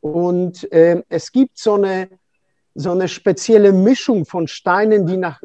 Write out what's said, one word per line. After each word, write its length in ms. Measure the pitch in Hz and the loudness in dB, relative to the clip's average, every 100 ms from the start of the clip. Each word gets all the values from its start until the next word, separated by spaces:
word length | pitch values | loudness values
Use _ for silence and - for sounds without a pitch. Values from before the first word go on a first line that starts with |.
Und, 640 | 151 160 175 180 180 180 - | -6 -4 -2 -2 -4 -6 -2
ähm, 320 | 170 165 180 - | 4 4 2 -4
es 220 | 170 - | -8 -4
gibt 240 | 247 269 - | 0 0 0
so 180 | - | -2
eine, 340 | 208 196 190 190 185 _ _ _ _ _ | 0 0 -4 -8 _ _ _ _ _ _
so 160 | - 151 | -10 -4
eine 160 | 180 185 | -2 -4
spezielle 680 | - - 180 - 226 202 | -4 -4 -4 2 4 6
Mischung 520 | 190 196 262 - 220 156 | 4 2 0 0 -2 -2
von 220 | 180 160 | -6 -6
Steinen, 580 | - - 180 214 214 175 | -6 -2 0 2 0 0
die 100 | 185 | -4
nach, 240 | 180 147 | -6 -10